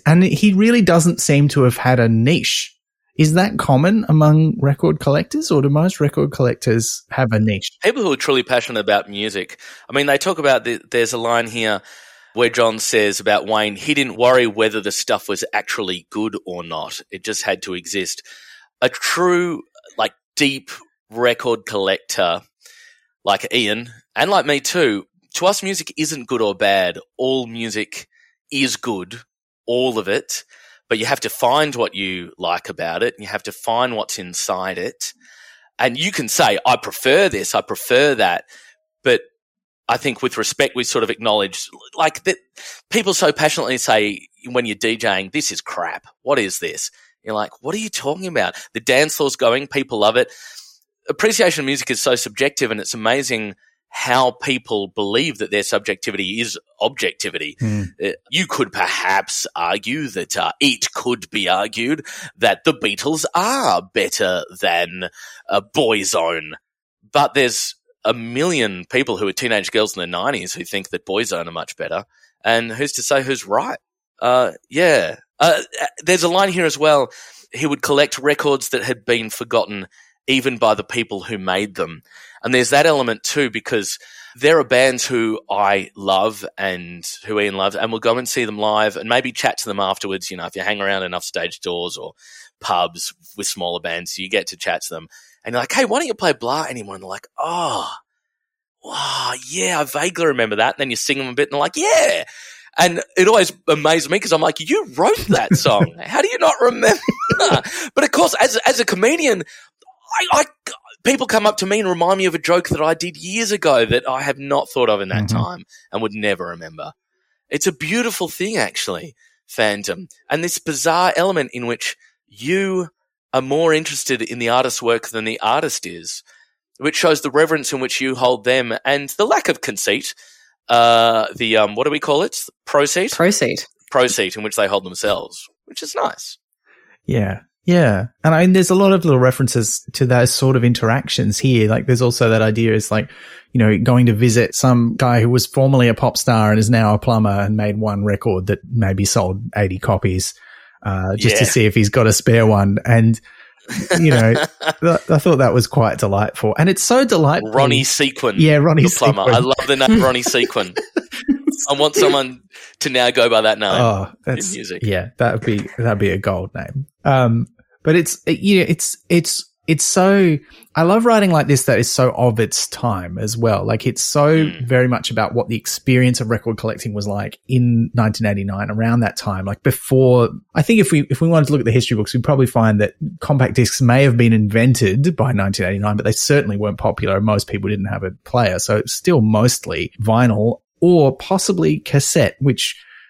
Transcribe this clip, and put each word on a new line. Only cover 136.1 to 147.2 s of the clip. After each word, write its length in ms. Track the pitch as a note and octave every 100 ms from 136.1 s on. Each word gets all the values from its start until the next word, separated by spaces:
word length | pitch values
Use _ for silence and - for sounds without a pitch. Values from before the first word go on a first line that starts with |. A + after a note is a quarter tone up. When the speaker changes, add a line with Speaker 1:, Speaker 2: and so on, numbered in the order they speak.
| - - - _ _ _ _ _ _ -
Speaker 1:
Yeah. 360 | C3 G2+ F#2+ - _
Yeah. 440 | - F3 C#3+ G2 A2 -
And 100 | D#3 D#3+
I 60 |
mean, 120 | F#3
there's 160 | F#3 F3
a 60 | F#3
lot 160 | G3
of 100 | F#3+ E3
little 140 | C3
references 640 | B2+ - C3 B2 G#2 - -
to 120 | - B2+
those 280 | B2 B2
sort 220 | - C3+ C3
of 60 | A#2+
interactions 720 | A#2 A2+ B2+ - - G#2 G#2
here. 320 | C3+ A#2+ G#2+
Like, 160 | A2+ A2+
there's 160 | A#2+
also 280 | B2 A#2+ A#2+
that 120 | A2
idea 320 | A2 A2 A2+
is, 180 | G#2+ -
like, 180 | G#2+ - - - - _
you 60 | B2
know, 180 | G#2+ G#2+
going 280 | A2+ B2 A#2+
to 60 |
visit 420 | G#2 B2 A2+ A2+ -
some 400 | C3 A#2+ A#2 A2+
guy 260 | B2+ A#2+
who 80 | A2+
was 160 | B2 -
formerly 420 | - C3+ C3+ A#2+
a 40 |
pop 240 | A2+ B2+ -
star 320 | - A2+ G#2+
and 80 | G#2+
is 100 | G#2+
now 240 | A#2 G#2+
a 60 | G#2
plumber 300 | - A2+